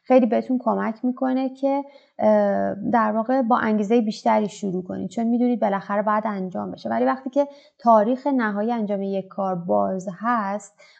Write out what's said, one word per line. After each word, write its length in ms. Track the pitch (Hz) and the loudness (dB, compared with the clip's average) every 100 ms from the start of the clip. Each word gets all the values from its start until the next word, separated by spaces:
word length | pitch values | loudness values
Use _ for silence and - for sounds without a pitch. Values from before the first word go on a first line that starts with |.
خیلی 220 | - 254 226 | 2 4 4
بهتون 320 | 226 226 254 | 2 0 -2
کمک 480 | 226 196 208 220 254 | 0 -2 -2 -4 -4
می‌کنه 440 | 247 262 262 262 | -2 -2 -2 -4
که، 340 | 262 269 277 277 - _ - | -4 -2 -2 -4 -14 _ 0
اه، 560 | 214 214 202 196 196 196 226 | 2 4 4 0 -2 -4 0
در 200 | 226 214 | 2 2
واقع 300 | 220 226 262 | 0 0 0
با 160 | 233 240 | 2 2
انگیزه 440 | 220 214 202 240 | 2 0 2 2
بیشتری 460 | 214 208 233 214 208 | 2 0 0 2 0
شروع 340 | - 202 180 | -4 -4 -4
کنید، 260 | 180 190 190 | -6 -8 -6
چون 180 | - 226 | -4 0
می‌دونید 320 | 233 247 233 | 2 2 2
بالاخره 420 | 214 196 - 208 | 0 -2 -2 -2
باید 220 | 214 214 220 | 0 0 -2
انجام 440 | 202 185 202 202 | -4 -6 -6 -8
بشه. 180 | 180 220 | -8 -4
ولی 160 | 226 254 | 0 0
وقتی 240 | 262 254 | -2 -2
که 180 | 277 285 - - _ | -2 -2 -4 -20 _
تاریخ 480 | 233 220 208 254 294 | 6 6 6 0 0
نهایی 440 | 269 214 202 220 | 0 0 -2 -2
انجام 300 | 233 202 196 | -2 -2 -2
یک 260 | 196 196 190 | -4 -4 -6
کار 280 | - 190 180 | -4 -4 -2
باز 540 | 175 208 196 190 190 180 | 0 2 2 -2 -8 -6
هست، 540 | 220 240 196 208 - _ - | -2 -2 -2 -6 -10 _ -20